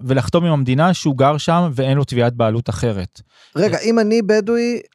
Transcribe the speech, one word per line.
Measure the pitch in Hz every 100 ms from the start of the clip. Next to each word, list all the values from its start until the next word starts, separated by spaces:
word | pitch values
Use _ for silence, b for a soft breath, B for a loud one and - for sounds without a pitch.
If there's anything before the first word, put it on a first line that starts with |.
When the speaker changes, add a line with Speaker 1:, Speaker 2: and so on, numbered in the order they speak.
Speaker 1:
ולחתום | 127 131 - 175
עם | 170
המדינה | 151 127 131 175
שהוא | 175 156 127
גר | 135 151
שם | - 170 175
ואין | 123 131 139
לו |
תביעת | 135 123 120
בעלות | 120 110 113 120
אחרת. | 104 120 98 90 - - b b -
Speaker 2:
רגע, | 202 170
Speaker 1:
אה, |
Speaker 2:
אם | 220 233
אני | 208 226
בדואי, | 196 214 202 233 240 240 -